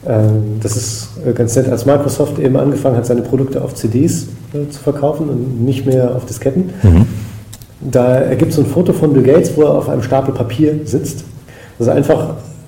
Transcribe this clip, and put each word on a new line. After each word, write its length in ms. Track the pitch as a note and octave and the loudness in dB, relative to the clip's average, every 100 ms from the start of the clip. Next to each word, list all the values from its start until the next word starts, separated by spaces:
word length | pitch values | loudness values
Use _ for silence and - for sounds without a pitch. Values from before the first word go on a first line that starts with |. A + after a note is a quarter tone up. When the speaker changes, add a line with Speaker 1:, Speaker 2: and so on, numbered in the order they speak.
| - | 0
Speaker 1:
Ähm, 500 | A2 A2 G#2+ G#2+ - | 2 4 2 -2 -4
das 160 | G#2+ B2 | -4 -4
ist, 320 | - - - - | -6 -8 -12 -6
äh, 80 | B2+ | -4
ganz 220 | A#2 A2+ | 0 0
nett, 140 | C3 B2+ | 2 0
als 180 | A#2 C#3 | 0 2
Microsoft 540 | C#3+ C#3+ - D3 - | 2 0 -2 -2 0
eben 160 | C#3 C3 | 2 2
angefangen 400 | C#3+ C#3 C3+ A#2 | 2 0 0 0
hat, 100 | A#2 | 2
seine 160 | A#2+ | 0
Produkte 400 | A2+ C3+ C3+ C3 | 0 -2 0 -2
auf 120 | B2+ | -6
C 120 | - A2+ | -4 -2
Ds, 400 | A#2+ E3+ - - - - | 2 2 0 -6 -14 -10
äh, 160 | D3 D3 | -8 -8
zu 120 | - | -4
verkaufen 480 | - C#3+ C#3+ D#3 D3+ | -4 0 -2 -2 -4
und 360 | B2 B2+ A#2+ | -4 -4 -2
nicht 220 | B2 C3+ - | 0 0 0
mehr 280 | C3 B2 B2 | 2 2 -2
auf 100 | - | -6
Disketten. 440 | - C3 F3 F#3 - | -4 -2 -2 -4 2
Speaker 2:
Mhm. 240 | G2+ E2+ - - - - - - - - C#3 | 4 6 4 -2 -10 -14 -18 -20 -20 -12 0
Speaker 1:
Da 280 | B2 B2 B2+ | 2 4 2
ergibt 360 | - B2 D#3+ | 2 0 0
so 100 | - | 2
ein 40 | C3+ | 0
Foto 260 | E3 F3 | 2 0
von 200 | D#3+ D#3 | 2 2
Bill 100 | C3 | 4
Gates, 340 | B2 D#3+ - - | 6 4 4 2
wo 60 | |
er 80 | D3 | 2
auf 180 | D3 - | 2 0
einem 140 | E2+ | -4
Stapel 320 | G#2 C3+ C3+ | 0 0 0
Papier 460 | - A2 A2+ D3+ D3+ | -4 -4 0 0 0
sitzt. 400 | - D3+ - - - - - - - - | -2 -4 -4 -10 -14 -18 -20 -20 -20 -2
Das 80 | A#2+ | 0
ist 60 | |
einfach, 380 | D3 C#3+ D3+ E3 - - - | 2 2 0 0 -8 -14 -20